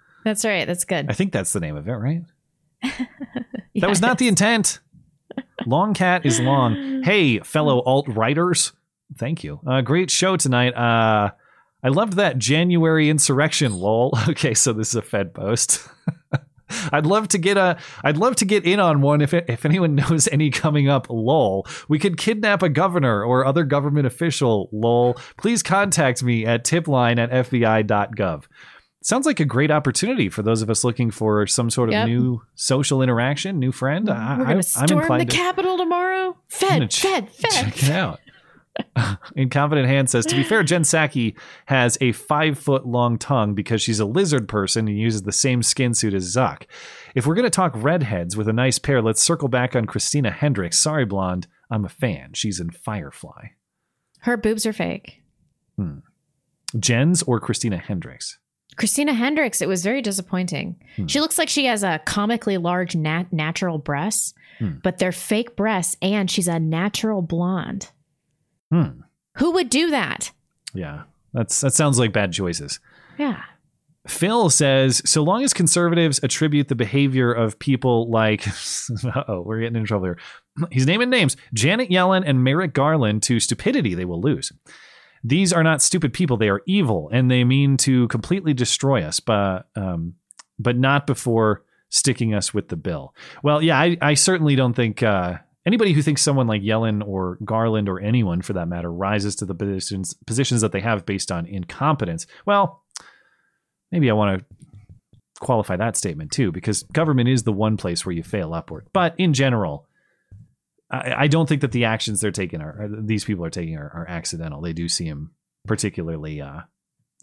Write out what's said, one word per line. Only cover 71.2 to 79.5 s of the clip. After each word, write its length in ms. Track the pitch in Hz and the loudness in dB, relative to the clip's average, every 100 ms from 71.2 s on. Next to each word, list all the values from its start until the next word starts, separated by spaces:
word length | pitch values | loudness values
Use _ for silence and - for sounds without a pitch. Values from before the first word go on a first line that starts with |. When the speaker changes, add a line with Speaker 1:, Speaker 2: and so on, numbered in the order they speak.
| _ | _
Speaker 2:
that's, 280 | 120 110 - | -6 -4 -2
that 120 | 139 | 0
sounds 260 | - 147 127 | 2 2 2
like 140 | 117 | 2
bad 200 | 107 98 | 0 -2
choices. 460 | 85 90 82 71 - _ - - - | -2 -4 -4 -8 -12 _ -20 -16 -6
Speaker 1:
Yeah. 220 | 285 190 - _ _ _ _ _ - | -4 -4 -12 _ _ _ _ _ -12
Speaker 2:
Phil 420 | - 190 233 175 | -2 0 2 4
says, 520 | 131 139 135 135 - | 4 4 4 4 2
"So 160 | - 160 | 2 2
long 200 | 156 220 | 2 2
as 100 | 277 | 0
conservatives 640 | - 170 180 175 170 160 131 | 2 2 4 2 4 2 2
attribute 440 | 127 - 156 147 143 | -2 0 2 2 0
the 80 | |
behavior 560 | 117 101 139 139 131 120 | -2 0 2 2 2 2
of 260 | 117 113 - | 2 0 -2
people 500 | 143 127 127 117 117 | 0 0 2 2 2
like," 360 | 113 110 107 101 | 2 2 0 -2
<laughs> 580 | - - - - 107 | -8 -8 -8 -8 -6
uh-oh, 360 | 123 135 - 90 | -4 -4 -4 -6
we're 140 | 92 | -4